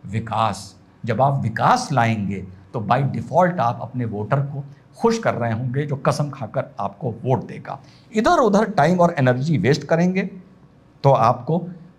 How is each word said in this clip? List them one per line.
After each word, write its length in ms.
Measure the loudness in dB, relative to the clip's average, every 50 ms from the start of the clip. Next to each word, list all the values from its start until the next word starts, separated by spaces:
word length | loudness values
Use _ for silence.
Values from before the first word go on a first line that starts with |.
| -12
विकास। 680 | -6 -6 -6 -4 -2 -2 0 0 0 -2 -6 -12 -18 -20 -20 -20 _ -20 _ -4
जब 180 | -4 0 2
आप 200 | 2 2 2 0
विकास 460 | -2 -2 -2 0 2 2 2 2 0 -2
लाएंगे 540 | 2 2 2 2 2 0 -2 -4 -6 -8 -10 -14 -18 -20 -20 -10 -8
तो 60 | -8
by 220 | 0 0 0 2
default 560 | 2 -2 -2 -4 -6 -2 2 2 2 2 2 0
आप 200 | -2 -2 -2 -4
अपने 220 | -10 -8 -6 -6 -6
वोटर 320 | -4 -4 -6 -2 -2 0
को 280 | 0 0 -2 -6 -10 -10 -12 -18 _ _ _ _ 0
खुश 180 | 0 0 0 2
कर 160 | 0 -2 -2
रहे 180 | 0 -2 -2
होंगे, 340 | -2 -2 -4 -4 -4 -4 -4
जो 100 | -4 -6
कसम 340 | -2 0 -2 0 0 -4 -6
खाकर 340 | -6 -10 -12 -6 -6 -6 -6 -6 -8 -8
आपको 300 | -8 -8 -8 -8 -8 -8
वोट 360 | -8 -6 -2 -2 -2 -2 -2
देगा। 340 | -8 -14 -14 -12 -12 -14 -14 -14 -20 -20 -20 -20 -4 -4
इधर 160 | 0 2 4
उधर 340 | 4 4 4 4 4 2 2
time 360 | 2 2 2 4 4 6 4
और 140 | 4 4 4 2
energy 400 | 2 2 2 2 0 0 0 2
waste 260 | 4 2 2 2 0
करेंगे 380 | 0 2 2 2 2 2 0 -4 -4 -10 -16 -20 -20 -20 -20 -20 _ _ -20 _ _ _ _ 4
तो 60 | 4
आपको 480 | 6 6 4 2 2 2 -2 -4 -4 -2 -4 -6 -14 -16 -20 -20 -20